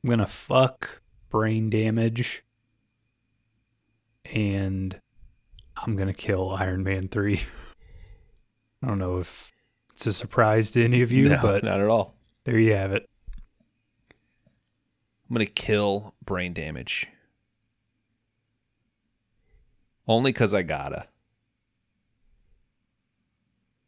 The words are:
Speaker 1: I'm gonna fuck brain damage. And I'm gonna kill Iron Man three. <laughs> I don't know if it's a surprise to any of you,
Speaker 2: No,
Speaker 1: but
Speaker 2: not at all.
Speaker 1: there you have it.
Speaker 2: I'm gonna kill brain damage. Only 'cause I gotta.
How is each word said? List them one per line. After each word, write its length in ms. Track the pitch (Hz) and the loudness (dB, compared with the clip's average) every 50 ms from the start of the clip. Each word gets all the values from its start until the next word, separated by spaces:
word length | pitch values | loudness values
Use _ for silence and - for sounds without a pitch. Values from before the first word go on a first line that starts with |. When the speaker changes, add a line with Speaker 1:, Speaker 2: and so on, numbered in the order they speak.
| - | 0
Speaker 1:
I'm 60 | 127 | 2
gonna 160 | 120 113 104 | 2 2 2
fuck 720 | - - - - - 131 127 131 127 - _ - - - - _ _ _ _ - - | 0 -4 -14 -6 2 4 4 4 4 0 _ -14 -14 -14 -18 _ _ _ _ -20 -2
brain 400 | - 110 110 110 110 110 110 110 | 0 0 2 2 2 0 0 0
damage. 720 | 107 107 110 110 110 113 113 117 113 117 123 - - - _ _ _ _ _ _ _ _ _ _ _ _ _ _ _ _ _ _ _ _ _ _ _ _ _ _ _ _ _ _ _ _ _ _ _ _ _ - - | 2 2 2 2 2 2 0 0 0 -2 -4 -4 -6 -12 _ _ _ _ _ _ _ _ _ _ _ _ _ _ _ _ _ _ _ _ _ _ _ _ _ _ _ _ _ _ _ _ _ _ _ _ _ -6 -4
And 680 | 117 107 101 98 98 98 95 95 95 95 92 95 - _ _ _ _ - - _ _ _ _ - - - - - | -2 0 0 0 -2 -2 -2 -4 -4 -6 -6 -8 -12 _ _ _ _ -20 -20 _ _ _ _ -20 -20 -20 -18 -16
I'm 200 | - - - 107 | -10 -6 -4 -2
gonna 180 | 98 95 95 95 | -2 -2 -2 -4
kill 360 | - - - 101 92 92 92 95 | -6 -2 -2 -2 -2 -2 -4 -2
Iron 300 | 95 95 95 92 92 95 | -2 -2 -2 -2 -2 -2
Man 240 | 98 98 95 92 92 | -2 -2 -4 -4 -4
three. 320 | - 107 101 101 101 - - | -2 -2 0 0 0 -2 -2
<laughs> 1400 | - - - - - - _ - - - - - - - - - _ _ _ _ _ _ _ _ _ _ _ - | -6 -10 -18 -20 -20 -20 _ -20 -20 -20 -20 -20 -20 -20 -20 -20 _ _ _ _ _ _ _ _ _ _ _ -6
I 20 | |
don't 120 | 127 107 98 | -4 -2 -2
know 180 | 95 90 90 90 | -2 -2 -2 -2
if 320 | 90 - - - - - _ _ _ _ _ _ _ _ _ | -4 -6 -10 -18 -18 -20 _ _ _ _ _ _ _ _ _
it's 140 | - - | -6 -4
a 60 | 117 101 | -4 -4
surprise 580 | - - 107 - - 117 107 107 113 110 104 - | -4 -6 -4 2 4 4 6 4 2 2 2 2
to 120 | 123 117 | 2 4
any 180 | 117 123 123 123 | 4 4 4 2
of 80 | 117 | 4
you, 180 | 120 131 139 143 | 4 6 6 6
Speaker 2:
No, 80 | 147 139 - | 6 4 4
Speaker 1:
but 220 | 110 98 101 - | 2 2 2 2
Speaker 2:
not 160 | 104 98 98 | 0 2 2
at 80 | 101 104 | 4 4
all. 260 | 113 113 98 - - _ _ _ _ _ _ | 4 4 2 0 -6 _ _ _ _ _ _
Speaker 1:
there 140 | - 120 113 | 0 2 4
you 140 | 113 110 107 | 4 4 4
have 180 | 98 95 98 95 | 2 0 -2 -2
it. 160 | 101 - _ _ _ _ - - - - _ _ _ _ _ _ _ _ _ _ _ _ _ - _ _ _ _ _ _ _ _ _ _ _ _ _ _ _ _ _ _ _ _ _ _ _ | -4 -6 _ _ _ _ -16 -16 -16 -16 _ _ _ _ _ _ _ _ _ _ _ _ _ -20 _ _ _ _ _ _ _ _ _ _ _ _ _ _ _ _ _ _ _ _ _ _ _
Speaker 2:
I'm 60 | 123 | -2
gonna 100 | 117 110 | -2 -2
kill 680 | 95 - - - - 110 104 104 101 98 101 107 104 - _ - | -2 -4 -8 -2 0 0 0 2 0 -2 -4 -6 -10 -20 _ -10
brain 280 | - 98 90 90 90 87 | -8 -6 -6 -6 -6 -8
damage. 540 | 82 78 76 76 65 62 - - - - - _ _ _ _ _ _ _ _ _ _ _ _ _ _ _ _ _ _ _ _ _ _ _ _ _ _ _ _ _ _ _ _ _ _ _ _ _ _ _ _ _ _ _ _ _ _ _ _ _ - _ _ _ _ _ _ _ _ _ | -8 -10 -10 -10 -10 -10 -8 -8 -8 -8 -10 _ _ _ _ _ _ _ _ _ _ _ _ _ _ _ _ _ _ _ _ _ _ _ _ _ _ _ _ _ _ _ _ _ _ _ _ _ _ _ _ _ _ _ _ _ _ _ _ _ -20 _ _ _ _ _ _ _ _ _
Only 260 | - 113 117 127 139 123 | 0 2 2 2 2 2
'cause 200 | - 123 101 101 | 2 0 2 2
I 100 | 98 92 | 0 -2
gotta. 440 | 78 78 73 69 69 - - - _ _ _ _ _ _ _ _ _ _ _ _ _ _ _ _ _ _ _ _ _ _ _ _ _ _ _ _ _ _ _ _ _ _ _ _ _ _ _ _ _ _ _ _ _ _ _ _ _ _ _ _ _ _ _ _ | -2 -4 -6 -6 -8 -10 -10 -12 _ _ _ _ _ _ _ _ _ _ _ _ _ _ _ _ _ _ _ _ _ _ _ _ _ _ _ _ _ _ _ _ _ _ _ _ _ _ _ _ _ _ _ _ _ _ _ _ _ _ _ _ _ _ _ _